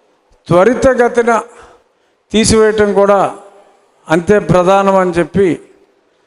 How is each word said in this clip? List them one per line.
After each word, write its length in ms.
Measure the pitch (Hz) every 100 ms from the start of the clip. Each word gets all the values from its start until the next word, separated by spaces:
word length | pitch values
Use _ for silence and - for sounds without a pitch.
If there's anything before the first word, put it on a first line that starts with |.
| _ _ _ _ -
త్వరితగతిన 960 | 170 202 240 262 240 240 240 233 226 - - - _ _ _ _ _ _
తీసివేయటం 640 | 208 220 220 220 214 208
కూడా 440 | 196 202 202 147 - - _ _ _ _ _ -
అంతే 300 | 160 170 208
ప్రధానం 560 | 160 175 180 196 196 190
అని 160 | 185
చెప్పి 500 | 170 165 180 190 139 - _ _ _ _ _